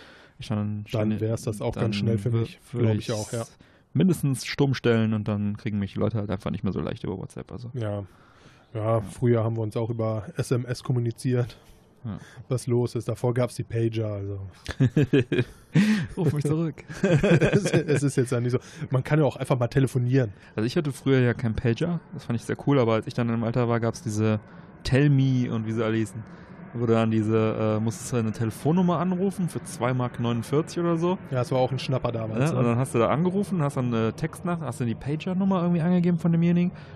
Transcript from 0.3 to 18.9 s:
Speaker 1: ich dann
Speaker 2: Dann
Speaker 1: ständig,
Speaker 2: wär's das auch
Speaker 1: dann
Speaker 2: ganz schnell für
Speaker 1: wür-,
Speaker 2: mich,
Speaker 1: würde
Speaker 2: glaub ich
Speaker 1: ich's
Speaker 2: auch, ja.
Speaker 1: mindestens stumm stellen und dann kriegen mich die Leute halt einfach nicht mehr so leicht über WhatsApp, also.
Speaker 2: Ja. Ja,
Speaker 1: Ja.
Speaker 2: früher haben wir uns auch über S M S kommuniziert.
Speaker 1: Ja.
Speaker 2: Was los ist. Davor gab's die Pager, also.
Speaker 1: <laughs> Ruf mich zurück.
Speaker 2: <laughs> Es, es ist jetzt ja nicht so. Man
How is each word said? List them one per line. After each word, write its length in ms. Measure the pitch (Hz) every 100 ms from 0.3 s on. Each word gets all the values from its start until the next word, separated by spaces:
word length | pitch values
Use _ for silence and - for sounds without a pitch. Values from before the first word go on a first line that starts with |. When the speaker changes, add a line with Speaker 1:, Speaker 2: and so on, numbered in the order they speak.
| -
Speaker 1:
ich 80 | -
dann 100 | 107
Speaker 2:
Dann 300 | 104 104 107
Speaker 1:
ständig, 340 | 113 107 107
Speaker 2:
wär's 200 | 110 113
das 200 | - 107
auch 120 | 123
Speaker 1:
dann 120 | 113 117
Speaker 2:
ganz 100 | 101
schnell 200 | 104 113
für 120 | 123
Speaker 1:
wür-, 100 | 113
Speaker 2:
mich, 180 | 113 - -
Speaker 1:
würde 140 | 120 113
Speaker 2:
glaub 120 | 107
ich 120 | 107
Speaker 1:
ich's 20 |
Speaker 2:
auch, 200 | 110 107
ja. 100 | 117 113 - - _ _
Speaker 1:
mindestens 520 | 131 185 165 143 131 -
stumm 280 | - 139
stellen 400 | 127 120 113 110
und 140 | 110 104
dann 300 | 104 104 104
kriegen 200 | 113 104
mich 160 | 98
die 60 | 104
Leute 180 | 104 107
halt 120 | 104
einfach 220 | 95 -
nicht 120 | -
mehr 100 | 98
so 60 | 90
leicht 240 | - -
über 140 | - 95
WhatsApp, 340 | - - -
also. 180 | 101 120
Speaker 2:
Ja. 300 | 123 107 101 98 - - - - - _
Ja, 240 | 113 107 113
Speaker 1:
Ja. 40 |
Speaker 2:
früher 420 | 101 - 123 117
haben 120 | 110 113
wir 40 |
uns 140 | 110 120
auch 120 | 113
über 380 | 117 110 110 98 -
S 140 | 120
M 140 | 123 127
S 180 | 123
kommuniziert. 760 | - 123 117 - 127 123 120 - - - _ _ 117
Speaker 1:
Ja. 120 | 98 - - -
Speaker 2:
Was 180 | 127 -
los 280 | 120 120 120
ist. 120 | 110
Davor 260 | 110 123
gab's 220 | 120 123 -
die 80 |
Pager, 480 | 107 113 113 110 107
also. 300 | 104 98 98 95 - - -
Speaker 1:
<laughs> 1400 | 131 - 139 143 120 - 123 - - 156 214 214 139 -
Ruf 160 | 156
mich 100 | 147
zurück. 400 | 143 156 165 - -
Speaker 2:
<laughs> 100 | -
Es, 720 | 190 160 196 170 180 202 185
es 320 | 175 160 143
ist 140 | 143 139
jetzt 140 | 123
ja 100 | 123
nicht 100 | 123
so. 80 | 120 - -
Man 140 | 143